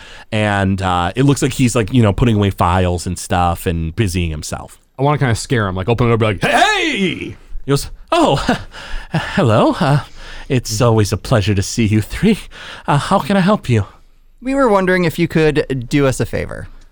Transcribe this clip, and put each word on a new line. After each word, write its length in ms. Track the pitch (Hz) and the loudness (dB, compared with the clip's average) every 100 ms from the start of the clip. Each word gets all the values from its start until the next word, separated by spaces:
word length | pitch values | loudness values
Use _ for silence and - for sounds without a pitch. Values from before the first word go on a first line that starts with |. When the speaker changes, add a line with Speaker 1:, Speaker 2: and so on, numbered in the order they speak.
| - - - | -18 -20 -8
Speaker 1:
And, 500 | 107 107 101 95 98 | -2 0 0 0 0
uh, 320 | 95 87 87 107 | 0 0 -2 0
it 80 | |
looks 180 | 139 139 | 2 2
like 120 | 143 | 0
he's, 200 | - 123 | 0 0
like, 180 | 120 101 | 0 0
you 100 | 131 | 2
know, 100 | 107 | 2
putting 240 | 95 120 104 | 2 2 2
away 140 | 101 | 2
files 540 | - 90 90 90 87 95 | 0 0 2 0 -2 -4
and 120 | 85 | -8
stuff 480 | - 92 87 85 - | -2 0 0 0 -2
and 300 | 82 82 82 | -4 -4 -2
busying 340 | 104 87 82 | -2 0 -2
himself. 480 | 76 - - - - _ - | -4 -8 -10 -12 -20 _ -2
Speaker 2:
I 40 | |
wanna 160 | 139 147 | 0 2
kinda 160 | 131 | 2
scare 320 | 113 - 123 101 | 0 0 0 0
him, 80 | |
like, 140 | 92 92 | -2 -2
open 200 | 113 120 | 0 2
the 80 | 117 | 2
door, 20 | |
be 80 | 110 98 | 2 0
like, 40 | |
"Hey, 540 | - 262 392 415 339 226 | 0 2 2 2 -2 0
hey!" 160 | 185 - | -2 -2
Speaker 1:
He 120 | - - - - - | -8 -14 -12 -8 -2
goes, 240 | 139 - - - | -2 -2 -12 -2
"Oh, 240 | 330 311 147 | 2 2 2
<laughs> 760 | - 220 - - - - - | 0 -2 -6 -16 -8 -8 -4
hello. 640 | 160 - - 135 110 269 269 | -4 -2 0 2 4 2 2
Uh, 240 | 147 143 - - - - - | 2 0 -2 -12 -16 -16 -4
it's 320 | 127 - 107 | -2 -2 0
always 320 | 120 110 104 | 4 4 2
a 40 | 101 | -2
pleasure 380 | - 120 98 | 0 0 2
to 80 | 98 | 0
see 240 | - - 107 | 0 0 2
you 140 | 107 | 2
three. 380 | - - 196 214 - - - - - | 0 0 0 0 -4 -18 -18 -10 -2
Uh, 120 | 147 | 0
how 200 | - 196 | 2 0
can 180 | 160 196 | 2 2
I 40 | |
help 280 | 180 214 - | 2 0 2
you?" 180 | 113 98 - - - - - | 0 0 -8 -20 -20 -20 -12
Speaker 3:
We 140 | 247 | -4
were 140 | 269 262 | 2 4
wondering 360 | 202 185 185 | 4 4 2
if 140 | 170 - | 0 0
you 80 | 165 | 0
could 600 | 170 156 151 - 135 117 | 2 2 2 -2 -4 -2
do 180 | 147 139 | 2 2
us 140 | 120 | 0
a 60 | 110 | -4
favor. 420 | 95 82 - - - - | -4 -6 -8 -12 -18 -20